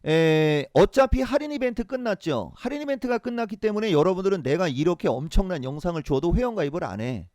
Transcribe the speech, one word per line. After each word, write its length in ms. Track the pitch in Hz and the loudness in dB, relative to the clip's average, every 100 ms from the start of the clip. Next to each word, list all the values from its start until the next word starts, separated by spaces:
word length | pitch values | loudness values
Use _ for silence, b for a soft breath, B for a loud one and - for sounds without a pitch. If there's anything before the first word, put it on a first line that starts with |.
에, 600 | 147 160 160 156 156 151 131 | 2 2 4 4 4 2 2
어차피 480 | - 202 262 262 262 | 4 4 4 4 2
할인 320 | 247 285 302 | 0 -2 -2
이벤트 320 | 285 254 233 | -2 -4 -4
끝났죠. 640 | 233 262 240 190 165 127 82 - | -6 -4 -4 -4 -2 -4 -4 -8
할인 260 | 247 294 | -8 -6
이벤트가 360 | 285 269 247 240 | -4 -4 -2 -4
끝났기 360 | 247 240 220 | -4 -6 -6
때문에 380 | 208 214 208 220 | -4 -2 -2 2
여러분들은 500 | 156 190 185 190 190 | 4 4 2 0 0
내가 240 | 127 156 180 | 0 0 0
이렇게 400 | 127 165 170 175 | 0 0 0 -2
엄청난 560 | 123 156 - 190 170 | -2 0 0 0 -4
영상을 400 | 127 147 175 165 | -6 -6 -4 -4
줘도 320 | - 135 170 | -2 0 2
회원가입을 480 | 175 247 214 143 165 | 0 0 -2 -4 -4
안 180 | 135 98 | -6 -6
해. 280 | 120 117 87 | -6 -8 -12